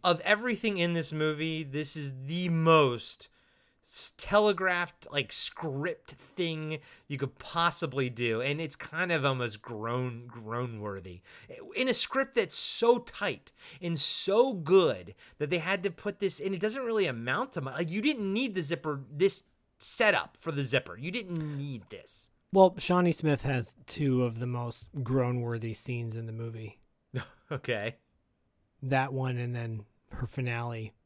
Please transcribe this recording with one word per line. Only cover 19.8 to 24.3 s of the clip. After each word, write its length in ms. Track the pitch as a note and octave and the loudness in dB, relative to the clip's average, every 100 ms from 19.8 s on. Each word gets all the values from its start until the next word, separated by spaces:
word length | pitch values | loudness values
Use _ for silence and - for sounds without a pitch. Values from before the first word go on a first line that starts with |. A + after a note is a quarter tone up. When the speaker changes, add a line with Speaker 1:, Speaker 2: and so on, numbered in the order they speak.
| - - A3 F3+ - - | -6 2 4 4 0 -8
Speaker 1:
for 120 | - | -6
the 120 | C#3+ | -2
zipper. 320 | C3+ B2+ - F2 | 2 0 0 -10
You 140 | D3 | -6
didn't 460 | G#3+ F#3+ E3+ D3+ C#3+ | -6 -6 -6 -4 -6
need 260 | C#3+ B2+ G2 | -6 -8 -10
this. 400 | F#2+ - - - _ _ | -16 -16 -18 -18 _ _
Speaker 2:
Well, 220 | G3 F#3+ F#3 | 8 8 8
Shawnee 340 | - F3+ F3 | 2 4 4
Smith 300 | D#3+ D#3 C#3+ | 4 2 2
has 340 | C3+ B2+ A#2 - - | 2 -2 -4 -10 -14
two 360 | - C#3+ B2+ | -2 2 4
of 160 | B2 | 2